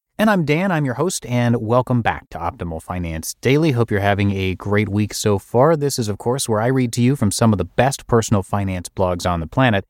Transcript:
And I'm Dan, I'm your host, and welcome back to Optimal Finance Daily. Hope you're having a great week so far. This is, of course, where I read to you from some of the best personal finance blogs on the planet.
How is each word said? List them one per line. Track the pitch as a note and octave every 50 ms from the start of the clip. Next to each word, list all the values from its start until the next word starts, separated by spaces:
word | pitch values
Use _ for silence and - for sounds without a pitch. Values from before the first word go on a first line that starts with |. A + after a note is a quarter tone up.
| _ _ _
And | - G#3 A3
I'm | G#3 F#3 D#3
Dan, | C3+ D3 D#3+ F#3+ G3+
I'm | F3+ D#3 D3
your | C3 A#2
host, | - D3+ F#3 - - -
and | B2 B2 B2 A#2+ A#2+ A#2
welcome | A#2 A2+ G#2+ A#2+ B2+ B2 - B2+ A#2+
back | G#2+ G2+ E2 - - -
to | - D#2
Optimal | E2 F2 - - F2+ E2+ D#2+ D#2
Finance | - - F2+ F2+ F2 E2 D#2+ D#2+ - - - _
Daily. | - A#2+ C3+ D3 E3 D#3+ B2+
Hope | A#2+ A#2 -
you're | A2 G2
having | G2+ G2+ G2+ G2 G2+ G2+
a | G2 G2 F#2+ F#2 F2+
great | - - G2+ G#2 G#2 G#2+ G2
week | G2 G#2 G#2+ G#2 -
so | - - G#2+ G#2
far. | G2 - - - A#2 C3 D#3+ E3
This | D3+ C#3+ C#3 - -
is, | A#2
of | G#2+ G2+
course, | - - A#2 B2+ C#3 - -
where | A2 G#2
I | A2 B2
read | C3+ C3+ B2+ A#2 -
to | B2 A#2+
you | B2 C#3+
from | - A2+ G2+ -
some | - A#2 A2 G#2
of | F#2
the | F2
best | - _ - A#2+ C#3 C3+ - -
personal | - B2 A2+ A2 - A2+ G2+ F#2
finance | - - G2+ G2 G2 F#2 F2+ E2+ -
blogs | - - F#2+ F2+ F2+ F2 - F#2
on | F2 E2+
the | D#2+ D#2
planet. | - C3+ C3 B2 G#2+ G2 F#2+